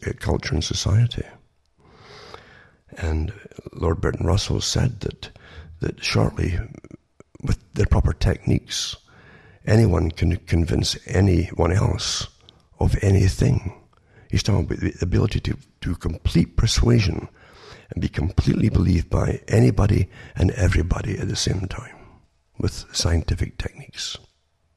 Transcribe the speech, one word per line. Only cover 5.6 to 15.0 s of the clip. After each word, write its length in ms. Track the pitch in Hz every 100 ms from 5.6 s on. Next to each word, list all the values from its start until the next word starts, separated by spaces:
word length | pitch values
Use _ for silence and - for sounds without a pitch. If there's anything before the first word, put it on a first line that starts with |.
| - -
that 220 | - -
shortly, 540 | - 110 - - 85 87 110 - - - _ _ - -
with 160 | - - _
the 120 | - 101
proper 280 | - -
techniques, 840 | - 104 - - 65 - - - - _ - - - - - -
anyone 440 | 110 110 87 82
can 280 | - 85 85
convince 600 | - 85 82 - - - -
anyone 640 | 92 98 85 87 - 85
else 560 | 90 - - - - - _ _ _ _ -
of 160 | - -
anything. 680 | 101 95 98 - - - - - _ _ _ - -
He's 100 | -
talking 240 | - 95 85
about 140 | -
the 140 | 90 -